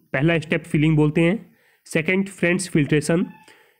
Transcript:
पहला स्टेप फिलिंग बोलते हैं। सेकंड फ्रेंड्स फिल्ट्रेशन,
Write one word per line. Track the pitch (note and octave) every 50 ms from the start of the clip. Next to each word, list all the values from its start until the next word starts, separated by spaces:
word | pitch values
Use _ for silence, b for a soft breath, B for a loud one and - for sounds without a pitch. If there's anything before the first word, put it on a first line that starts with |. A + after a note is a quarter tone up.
| _ _ -
पहला | C3 C#3+ E3+ E3+ D#3+
स्टेप | D#3 - F3+ E3 -
फिलिंग | - - D#3 D3 D#3+ D#3+
बोलते | D#3 D3+ D3+ D3 E3+
हैं। | E3 E3 F#3 A#3 b b b b b b b b b -
सेकंड | - E3 D#3 F#3+ F#3 F#3+ G3 G3
फ्रेंड्स | - - - E3+ F3 F3 - -
फिल्ट्रेशन, | - E3 C#3+ - D#3 D3+ C#3+ - E3 F3 G3 - - - b b b b b b b